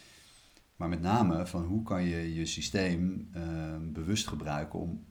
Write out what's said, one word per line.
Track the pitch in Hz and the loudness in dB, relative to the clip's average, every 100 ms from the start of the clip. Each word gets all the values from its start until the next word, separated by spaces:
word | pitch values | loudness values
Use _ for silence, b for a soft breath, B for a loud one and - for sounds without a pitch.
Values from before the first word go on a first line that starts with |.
| B B B B B B B - | B B B B B B B -6
Maar | 85 | -2
met | 85 | 0
name | 87 120 92 82 90 | 4 6 6 4 0
van | 87 | -2
hoe | 85 107 | 0 0
kan | - 92 | 0 0
je | 87 85 82 | 2 0 0
je | 80 80 | -2 -2
systeem, | - - 98 92 87 92 92 - | -2 0 2 2 2 2 0 -6
ehm, | 85 82 80 80 80 80 | -6 -4 -4 -4 -4 -6
bewust | 76 82 107 - | -4 0 0 0
gebruiken | 76 76 73 80 85 | -4 -2 -2 -2 -4
om | 85 76 - | -4 -6 -10